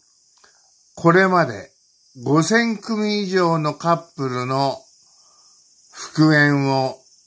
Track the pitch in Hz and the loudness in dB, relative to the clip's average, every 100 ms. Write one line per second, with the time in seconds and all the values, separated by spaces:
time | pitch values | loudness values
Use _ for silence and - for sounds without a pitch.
0 | _ _ _ _ _ _ _ _ _ - | _ _ _ _ _ _ _ _ _ 0
1 | 170 180 190 180 135 101 85 _ _ _ | 2 4 4 2 -2 -6 -16 _ _ _
2 | _ 131 120 151 156 226 233 208 - 214 | _ -10 0 0 2 0 0 -6 -6 -4
3 | 214 208 190 185 170 165 151 143 170 170 | -2 -2 -2 0 2 0 -2 -4 -2 -2
4 | - - 135 123 127 135 139 - _ _ | -4 -8 -6 -6 -4 -2 -2 -4 _ _
5 | _ _ _ _ _ _ _ _ _ - | _ _ _ _ _ _ _ _ _ -18
6 | - 160 156 151 147 143 139 135 131 - | -8 2 4 4 4 2 0 -2 -2 -8
7 | _ _ | _ _